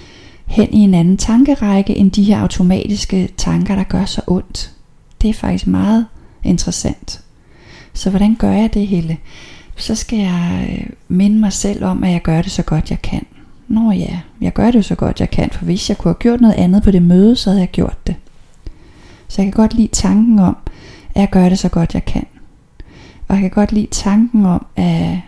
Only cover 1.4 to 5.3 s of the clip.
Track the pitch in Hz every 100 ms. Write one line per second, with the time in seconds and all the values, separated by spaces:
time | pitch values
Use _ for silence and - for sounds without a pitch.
1.4 | 285 277 208 196 196 - 196 202 202 208
2.4 | 190 - 180 185 - 202 - 190 185 -
3.4 | 180 170 180 196 190 185 196 - - 180
4.4 | - - - - _ _ _ - 214